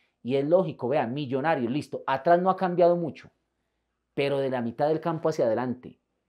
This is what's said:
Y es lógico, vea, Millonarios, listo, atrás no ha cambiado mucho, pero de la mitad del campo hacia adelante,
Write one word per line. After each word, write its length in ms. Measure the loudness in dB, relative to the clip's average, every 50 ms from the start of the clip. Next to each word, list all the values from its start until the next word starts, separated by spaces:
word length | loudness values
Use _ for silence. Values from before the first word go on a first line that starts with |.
| _ _ _ _ -6
Y 120 | -2 -2
es 100 | 0 2
lógico, 420 | 4 4 4 2 2 -4 -6 -4 -2
vea, 180 | 0 0 0
Millonarios, 640 | -2 -4 -6 -6 -4 -4 -2 0 0 0 0 0 -2 -2
listo, 300 | -4 -4 -6 -10 -8 -4
atrás 360 | -2 -2 0 4 4 4 4 4
no 80 | 2
ha 60 | 0
cambiado 400 | 0 -2 -2 2 4 4 4 4
mucho, 340 | 2 -2 -6 -8 -12 -20 -20 _ _ _ _ _ _ _ _ _ _ _ _ _ _ _ _ -4
pero 240 | -2 0 0 0 0
de 120 | 0 -2
la 100 | -2 -2
mitad 280 | -4 -4 -2 -2 0 0
del 120 | 0 0
campo 280 | -2 -4 -4 -2 -2 -2
hacia 160 | 0 2 2
adelante, 520 | 2 2 0 0 -2 -4 -6 -10 -20 -20 _ _ _ _ _ _